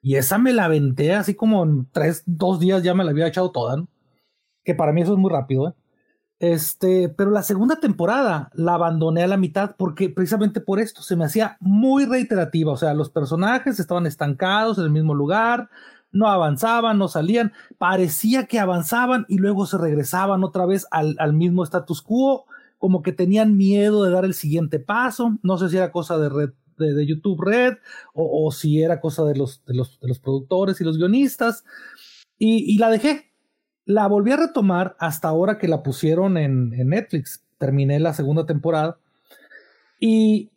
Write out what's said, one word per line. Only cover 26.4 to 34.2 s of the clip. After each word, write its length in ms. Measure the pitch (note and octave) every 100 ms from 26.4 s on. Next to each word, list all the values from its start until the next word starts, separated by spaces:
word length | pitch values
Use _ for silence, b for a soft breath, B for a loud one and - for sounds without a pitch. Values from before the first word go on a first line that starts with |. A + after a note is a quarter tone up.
| C#3+ - _ -
de, 160 | D#3 C#3+
de 100 | D3
YouTube 340 | D#3 G3+ E3
Red, 360 | G3 A#3 B3 - B B B -
o, 320 | D#3+ D#3 D#3
o 40 |
si 300 | - D#3 D3+
era 180 | D#3+ E3+
cosa 240 | E3 D#3 D3+
de 100 | C#3
los, 280 | C3+ - -
de 100 | B2
los, 240 | B2 _
de 80 | B2+
los 100 | B2+
productores 640 | C3+ C3+ C3+ F#3 G3 F#3+
y 40 | E3
los 120 | D#3+
guionistas, 680 | F3+ A#3+ C#4 - A#3 A3+ _ B B B B B _ _
y, 340 | A3 A3+ -
y 60 | G#3
la 100 | A3+
dejé. 420 | A3 D4+ D4 _ _ _ _ _ _ -
La 220 | G#3 G3+
volví 240 | G#3